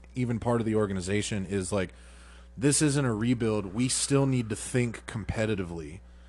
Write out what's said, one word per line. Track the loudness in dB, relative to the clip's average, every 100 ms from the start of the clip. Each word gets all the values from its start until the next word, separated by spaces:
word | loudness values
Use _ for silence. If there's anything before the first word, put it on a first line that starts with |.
| -10 -4
even | -2 0
part | 0 2
of | 2
the | 2
organization | 2 0 0 0 0 -4 -2
is, | -2 0
like, | -2 -2 -6 -20 -20 -20 -20 -18 0
this | 2 4
isn't | 2 2 0
a |
rebuild. | 2 2 2 2 0 -2
We | -2 0
still | 0 2 4 4
need | 2 -2
to | -6
think | -2 0 0 -2 -8
competitively. | -6 -4 0 0 0 -4 -6 -10 -14 -18 -20